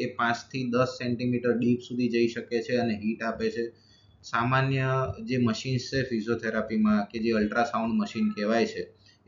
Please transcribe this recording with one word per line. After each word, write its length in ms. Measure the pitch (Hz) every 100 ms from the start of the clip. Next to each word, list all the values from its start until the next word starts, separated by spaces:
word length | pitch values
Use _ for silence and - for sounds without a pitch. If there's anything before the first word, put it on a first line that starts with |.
એ 60 | 123 -
પાંચથી 480 | 120 117 - 131 123
દસ 200 | 120 127 -
સેન્ટીમીટર 540 | 123 120 123 120 120
ડીપ 260 | 113 120 123
સુધી 280 | - 120 120
જઈ 180 | 117 117
શકે 300 | 117 - 117
છે 120 | 110 123
અને 180 | 117
હીટ 260 | 104 107 113
આપે 240 | 113 110 110
છે. 140 | 117 117 - _ _ _ _
સામાન્ય 640 | - 117 120 131 135 135 131 131 131 -
જે 120 | 113 127
મશીન્સ 460 | 117 107 131 127 -
છે 120 | 135
ફિઝિયોથેરાપીમાં 960 | 123 113 107 110 113 110 107 110 107 107 101
કે 120 | 117
જે 120 | 113
અલ્ટ્રાસાઉન્ડ 640 | 107 104 117 117 113 113
મશીન 320 | 110 104 113 107
કહેવાય 340 | 107 104 117 107
છે, 160 | 92 - - _ _